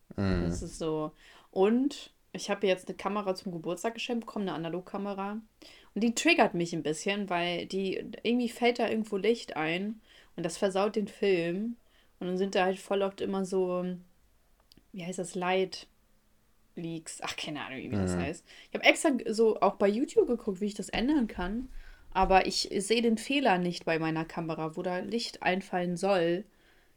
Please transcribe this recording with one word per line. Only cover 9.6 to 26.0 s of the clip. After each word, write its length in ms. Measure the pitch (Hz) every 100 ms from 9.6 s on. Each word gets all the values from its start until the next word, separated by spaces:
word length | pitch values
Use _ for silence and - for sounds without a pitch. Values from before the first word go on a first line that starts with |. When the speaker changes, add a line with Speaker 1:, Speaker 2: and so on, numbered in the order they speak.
| 156 180 202 220 - - - -
Speaker 2:
und 80 | 170
das 100 | -
versaut 400 | 202 185 214 214
den 120 | 202
Film. 680 | - 202 180 170 185 233 233 _ _ _ _
Und 80 | 180
dann 100 | 185
sind 160 | 196
da 100 | 196
halt 140 | 185 190
voll 240 | - 196
oft 180 | 196 190
immer 240 | 196 190
so, 400 | 185 190 180 180 180 180 - _ _ _ _ _ _ - _
wie 120 | 190
heißt 140 | 170 190
das, 160 | 170
Light 520 | 185 180 190 185 - - _ _ _ _ _ _ _ _ -
Leaks. 440 | 165 165 - -
Ach, 140 | - -
keine 280 | 156 147
Ahnung, 140 | 110 131
wie 100 | -
das 260 | 101 92 90
Speaker 1:
Mhm. 40 |
Speaker 2:
heißt. 240 | 87 170 - - -
Ich 60 |
hab 100 | 208
extra 260 | 262 381 330
g-, 220 | 247 -
so 280 | 214 226 -
auch 140 | 190 -
bei 100 | 202
YouTube 400 | 214 302 453 311
geguckt, 340 | 240 - 185
wie 60 | 208
ich 80 |
das 140 | 202 185
ändern 400 | - 247 302 220
kann. 400 | - 180 226 262 - - - -
Aber 320 | 185 185 190 -
ich 240 | - - 208
sehe 240 | 190 233
den 160 | 233 220
Fehler 400 | - 277 247 180
nicht 260 | 175 175
bei 140 | - 160
meiner 260 | 160 160
Kamera, 520 | 165 - 165 156 156 170
wo 60 |
da 160 | 180 180
Licht 420 | 208 233 - -
einfallen 540 | - 185 - 180 175
soll. 460 | 170